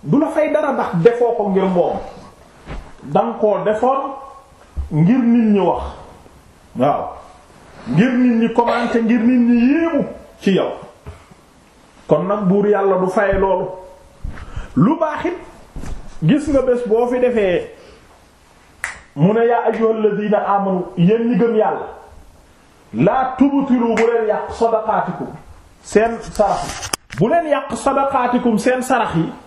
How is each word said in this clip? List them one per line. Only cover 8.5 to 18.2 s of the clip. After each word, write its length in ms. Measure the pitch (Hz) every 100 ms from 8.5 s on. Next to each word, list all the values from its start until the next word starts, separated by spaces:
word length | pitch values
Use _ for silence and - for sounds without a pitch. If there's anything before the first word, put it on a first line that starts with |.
commenter, 480 | - 233 226 233 233
ngir 160 | 226 240
nit 200 | 226 254
ñi 340 | 233 233 240
yéemu 320 | 311 330 302 208 - - -
ci 100 | -
yow. 180 | 180 - - - - - - - - - _ _ _ - - -
Kon 160 | 226 180
nag 160 | 214 190
buur 200 | 202 202
yàlla 300 | 202 196 180
du 100 | 185
fay 240 | 226 196 190
loolu. 260 | 190 185 - - - - - - - - - - - -
Lu 220 | 185 330
baax 260 | 311 302 349
it, 120 | 349 - - - - - - - -
gis 240 | 160 277 294
nga 100 | 277
bés 220 | 254 240 240
boo 200 | 220 240
fi 120 | 254
defee 500 | 247 220 196 170 - - - - - -